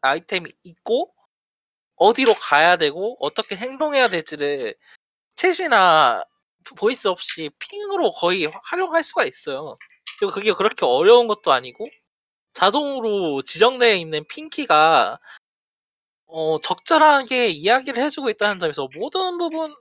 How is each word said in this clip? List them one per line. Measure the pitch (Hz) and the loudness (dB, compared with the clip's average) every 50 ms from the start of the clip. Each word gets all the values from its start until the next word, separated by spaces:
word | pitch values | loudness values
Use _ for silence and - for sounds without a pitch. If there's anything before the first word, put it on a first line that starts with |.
아이템이 | - 131 147 170 - - 202 180 165 147 - _ _ | -2 -2 -2 -2 -4 -6 -6 -6 -6 -10 -16 _ _
있고 | 175 165 _ _ 202 233 277 349 - _ _ _ _ _ _ _ _ _ _ _ _ _ _ _ _ _ | -20 -20 _ _ -2 -2 -2 -2 -6 _ _ _ _ _ _ _ _ _ _ _ _ _ _ _ _ _
어디로 | - 185 214 240 254 262 226 196 | 2 2 2 4 4 4 2 2
가야 | - - - 143 147 160 175 180 | 2 0 2 4 4 6 6 4
되고 | 170 156 143 147 180 202 233 254 - | 4 2 -2 -2 -4 -6 -8 -6 -6
어떻게 | 139 151 - - - - 202 | -8 -6 -6 -6 -6 -8 -10
행동해야 | 185 240 262 269 - 311 302 285 262 247 208 | -10 -10 -10 -6 -4 -4 0 2 2 2 2
될지를 | 185 165 156 - 156 147 143 143 143 135 120 104 - - _ _ - _ _ _ _ _ _ _ _ | 0 -4 -6 -8 -8 -6 -4 -4 -4 -4 -6 -8 -10 -12 _ _ -20 _ _ _ _ _ _ _ _
챗이나 | - 359 370 339 370 359 302 240 202 185 175 160 156 143 120 113 90 - - _ _ _ _ _ _ _ - - | -2 0 0 0 -2 -2 0 2 4 6 6 6 6 6 4 2 -2 -6 -12 _ _ _ _ _ _ _ -20 -8
보이스 | - 202 233 254 - - 196 | -4 -2 -2 -2 -2 -2 -4
없이 | 175 - - - - 165 156 147 - _ | -4 -4 -6 -8 -8 -8 -10 -12 -12 _
핑으로 | - - 403 415 415 392 403 359 294 185 | -18 -16 -14 -12 -8 -6 -4 -2 -2 -2
거의 | - - 175 175 185 190 151 | -2 -2 -2 -2 0 0 -2
화-, | 156 170 196 - | -4 -6 -12 -12
활용할 | - 359 359 370 330 320 330 294 | -8 -6 -4 -4 -2 -2 -2 -4
수가 | - - 339 - | -2 -2 -4 -4
있어요. | - - - - 151 135 135 156 139 113 - - - _ _ _ - - - | -4 -6 -10 -12 -10 -10 -10 -10 -14 -16 -18 -20 -20 _ _ _ -18 -8 -6
그리고 | 202 190 - | -6 -6 -4
그게 | 196 208 214 175 | -2 -2 -2 0
그렇게 | - 190 220 - - 175 | 0 0 -2 0 0 0
어려운 | 127 123 139 170 208 240 247 240 | 0 2 4 6 6 6 6 4
것도 | 220 208 - - 165 135 | 2 -4 -4 0 0 0
아니고 | 123 127 123 - - 226 302 - _ _ _ _ _ _ _ _ _ _ _ - | 0 -2 -8 -14 -14 -14 -14 -16 _ _ _ _ _ _ _ _ _ _ _ -4
자동으로 | - 180 202 220 294 294 277 269 254 226 214 202 196 175 156 139 135 - | 0 0 2 2 0 -2 -4 -6 -6 -4 -4 -2 -2 -2 -2 -4 -4 -4
지정되어 | - - 160 214 254 262 247 240 226 202 | -6 0 2 2 2 4 2 2 2 2
있는 | 175 165 160 156 151 156 - | 0 -2 -6 -8 -10 -10 -12
핑키가, | - 302 311 311 - 320 269 - 156 151 156 165 160 127 101 101 117 - _ - - - _ _ _ _ _ _ _ _ _ _ _ _ _ _ _ _ _ | -16 -18 -16 -12 -10 -10 -2 2 4 4 6 6 6 4 2 0 -4 -8 _ -20 -20 -20 _ _ _ _ _ _ _ _ _ _ _ _ _ _ _ _ _
어, | _ 160 160 160 156 156 151 | _ -6 -2 0 0 0 0
적절하게 | - - - - _ - 330 302 311 302 285 277 247 - 254 254 240 202 | -2 -4 -6 -6 _ 0 4 6 6 6 6 4 0 -2 -2 0 0 0
이야기를 | 160 143 160 202 247 262 254 277 233 240 277 | -2 0 2 2 2 2 0 -4 -4 -2 -2
해주고 | 294 - 302 269 233 | -2 -4 -4 -4 -6
있다는 | - - 208 208 196 180 | -2 -2 -2 -2 -2 -2
점에서 | 175 156 147 147 135 131 139 | -4 -6 -4 -6 -8 -8 -8
모든 | 165 226 311 - 370 370 370 349 | -10 -8 -6 -4 -4 -4 -4 -4
부분, | 349 349 320 320 320 320 302 294 _ | -4 -6 -6 -4 -6 -8 -8 -12 _